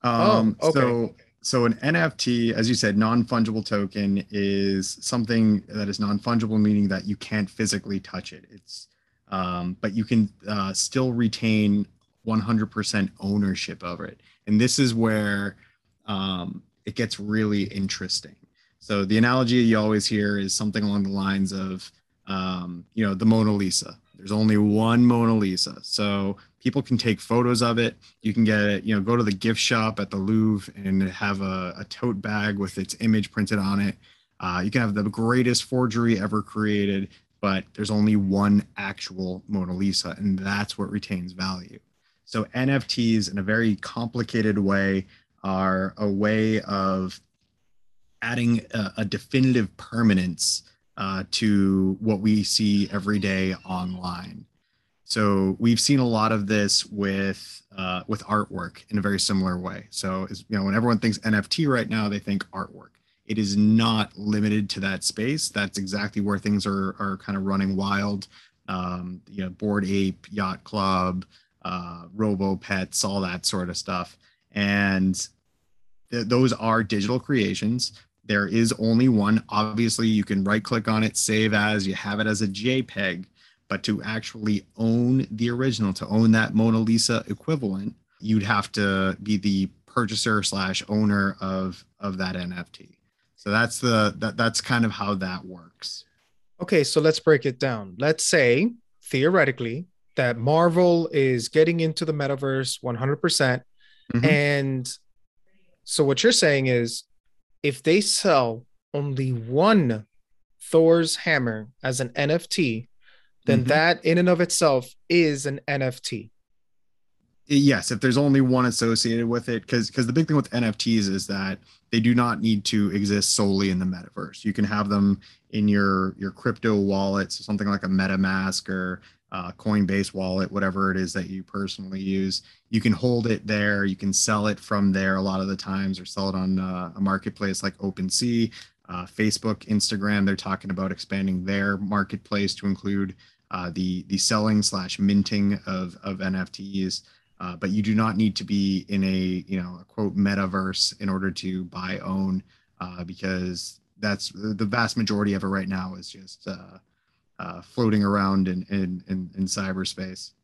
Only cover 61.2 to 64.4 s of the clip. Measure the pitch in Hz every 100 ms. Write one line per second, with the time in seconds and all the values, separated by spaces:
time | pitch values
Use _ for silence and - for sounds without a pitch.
61.2 | 110 107 98 - 151 123 110 113 107 101
62.2 | 104 98 - - - - - _ _ _
63.2 | _ 110 101 101 107 110 113 110 107 -
64.2 | 104 107